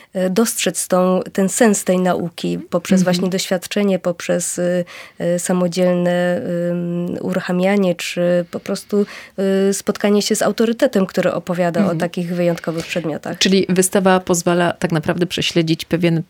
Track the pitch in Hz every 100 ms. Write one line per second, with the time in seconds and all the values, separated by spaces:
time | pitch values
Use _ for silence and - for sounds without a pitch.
0 | - 190 185 185 233 - 185 175 - 185
1 | 185 185 - - 190 - 226 202 - 180
2 | 185 165 170 - 175 175 330 175 - 190
3 | 180 180 185 185 - 180 - 208 202 185
4 | - - - 175 - - 175 180 175 -
5 | - - 175 175 - 180 180 180 180 180
6 | 175 175 180 175 - 175 175 175 175 175
7 | 175 - 185 180 - 180 190 202 185 175
8 | - 180 175 175 175 - - 196 - 208
9 | 208 - - - 196 196 196 196 - -
10 | 202 208 196 214 - 208 226 233 269 196
11 | 190 - 175 175 180 175 175 165 - 160
12 | 175 185 170 175 175 170 - 165 - 180
13 | 170 147 - - 196 190 180 180 185 202
14 | 190 185 185 175 175 175 175 - 165 160
15 | 175 175 175 - - 170 160 165 - 165
16 | 175 165 -